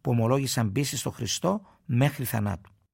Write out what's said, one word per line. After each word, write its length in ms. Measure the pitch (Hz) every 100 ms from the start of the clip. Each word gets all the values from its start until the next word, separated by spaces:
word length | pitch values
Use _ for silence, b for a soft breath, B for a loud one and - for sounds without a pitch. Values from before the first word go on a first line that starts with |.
που 100 | -
ομολόγησαν 640 | 117 113 135 135 127 110
πίστη 240 | 101 139 135
στο 140 | -
Χριστό 500 | - 104 - 175 208 B B
μέχρι 400 | - 120 143 147
θανάτου. 480 | 123 113 104 90 - _ _